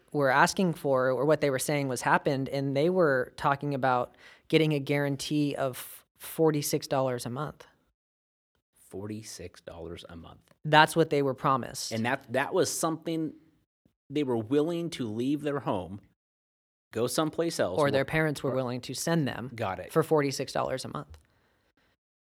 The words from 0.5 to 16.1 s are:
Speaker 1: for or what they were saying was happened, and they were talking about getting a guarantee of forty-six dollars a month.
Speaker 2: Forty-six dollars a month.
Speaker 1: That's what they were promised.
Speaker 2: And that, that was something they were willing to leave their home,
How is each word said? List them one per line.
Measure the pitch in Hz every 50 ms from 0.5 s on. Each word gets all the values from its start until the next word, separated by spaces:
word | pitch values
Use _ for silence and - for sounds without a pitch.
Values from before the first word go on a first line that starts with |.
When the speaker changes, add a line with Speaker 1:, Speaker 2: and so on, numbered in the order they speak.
| - - 190 170 151
Speaker 1:
for | - - 139 135 127 127 131
or | 131 120 139
what | 156 151 143
they | 151 143
were | 131 123
saying | - - 147 143 139
was | 131 123 -
happened, | - 143 160 185 - 160 139 131 135 -
and | 131 139 139 139 135
they | 139 151 180
were | 185 185 170 147 131 127 123 - -
talking | - - 147 139 - 147 143 143
about | 127 131 131 123 123 - - - - - - - - _
getting | - 160 156 160 156 151
a | 143
guarantee | 135 139 143 143 143 143 139 135 - - 151 147 147 143 -
of | - 135 131 123 - - - - - _ _ _
forty-six | _ - - - 165 160 156 151 147 143 - 160 147 -
dollars | - 147 135 135 131 123 120 -
a | 120
month. | 120 139 151 147 - - - - _ _ _ _ _ _ _ _ _ _ _ _ _ _ _ _ _ _ _ _ _ _ _ -
Speaker 2:
Forty-six | - 95 101 104 107 107 107 - - - 85 90 - -
dollars | _ - 82 85 85 82 87 85 - -
a | 85
month. | 85 80 80 82 - _ _ _ _ -
Speaker 1:
That's | 151 151 151 160 156 -
what | 170 156 -
they | 147 143
were | 143 131 127
promised. | - - 143 135 123 113 - 123 - - -
Speaker 2:
And | 113 110 113
that, | 120 139 - - - 117
that | 131 139 - 180
was | 185 139 -
something | - - 175 160 160 160 - 170 165 160 160 147 - - _ _ _ _ _ _ _ _ _ _ _ _ _ -
they | 139 151 143
were | 127 120
willing | 113 107 107 139 147 151 170 170 170 170 160
to | - - 127
leave | 107 107 113 123 139 151 147
their | 147 147 143 139
home, | - 156 113 92 90 85 101 - - _